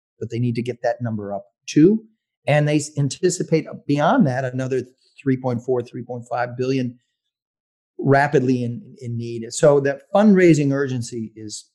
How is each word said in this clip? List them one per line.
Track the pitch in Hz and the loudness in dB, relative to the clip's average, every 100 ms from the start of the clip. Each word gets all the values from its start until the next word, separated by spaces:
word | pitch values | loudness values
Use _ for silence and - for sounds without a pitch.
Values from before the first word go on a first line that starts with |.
| _ - | _ -14
but | 117 | -8
they | 117 | -4
need | 120 120 | -2 -2
to | |
get | 117 120 | -6 -4
that | 120 120 | -4 -4
number | 120 107 101 | -4 -6 -8
up | 98 - _ - | -10 -12 _ -2
too. | 147 175 220 - _ _ _ - | 4 4 4 -4 _ _ _ 0
And | 147 147 | 0 2
they | 151 | 0
s-, | 147 - | -2 -4
anticipate | 139 - 180 180 165 160 - - - | -4 0 -2 -2 -2 -2 -2 -12 -4
beyond | 143 160 262 147 | 0 2 2 2
that | 123 | 0
another | 131 127 131 131 127 _ _ _ | -4 -4 -4 -4 -6 _ _ _
three | 139 131 | -2 -2
point | 131 117 | -2 -4
four, | 135 123 | -2 -4
three | 120 127 | -4 -12
point | 117 123 120 | -12 -12 -8
five | 123 123 | -6 -6
billion | 123 127 135 127 - _ _ _ _ _ _ _ _ _ - | -4 -2 -2 -2 -8 _ _ _ _ _ _ _ _ _ -6
rapidly | 139 139 143 143 127 123 | 2 2 4 2 2 0
in, | 120 117 123 127 | -2 -8 -14 -16
in | 123 117 | -10 -8
need. | 117 117 113 | -8 -10 -10
So | - 156 143 | 0 4 4
that | 139 139 _ | 2 -4 _
fundraising | 202 214 185 175 147 143 | 2 6 6 6 6 4
urgency | 139 139 127 117 120 110 | 0 -2 -4 -6 -10 -10
is, | 110 107 - - | -12 -16 -16 -20